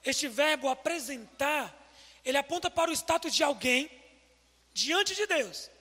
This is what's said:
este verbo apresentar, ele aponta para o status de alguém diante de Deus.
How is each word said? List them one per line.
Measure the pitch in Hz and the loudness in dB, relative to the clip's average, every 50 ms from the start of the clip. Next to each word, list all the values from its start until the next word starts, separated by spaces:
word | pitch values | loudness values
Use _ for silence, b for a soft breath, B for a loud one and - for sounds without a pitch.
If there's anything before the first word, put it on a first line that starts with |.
| - | -2
este | 269 262 - 302 277 | -2 -2 -2 -2 -4
verbo | 214 226 285 311 302 269 254 269 | 0 2 2 2 2 2 0 -2
apresentar, | 254 262 - 311 339 339 247 226 285 240 220 - - - 269 285 302 294 233 - - - B B B B B B B B B | -2 0 -2 -4 -4 -4 -6 -8 -10 -10 -12 -16 -6 -2 0 0 0 -2 -4 -6 -12 -20 B B B B B B B B B
ele | 254 254 285 | 0 0 0
aponta | 277 - 330 359 349 349 | 0 0 -4 -2 -2 -2
para | - 339 330 330 | 2 2 2 2
o | 320 | 0
status | - - - 320 339 - 320 - | -4 0 2 0 0 2 0 2
de | - | 2
alguém | 320 - 285 202 - 254 247 262 294 311 - - - - _ _ _ _ _ _ _ _ _ _ _ _ | 2 2 2 0 2 2 2 2 2 -2 -10 -20 -20 -20 _ _ _ _ _ _ _ _ _ _ _ _
diante | _ - - 277 330 381 403 392 381 | _ -4 -2 2 2 2 2 0 0
de | 392 415 | -4 -2
Deus. | 415 359 302 240 185 160 - - - - _ | 0 0 0 0 -2 -8 -14 -16 -16 -20 _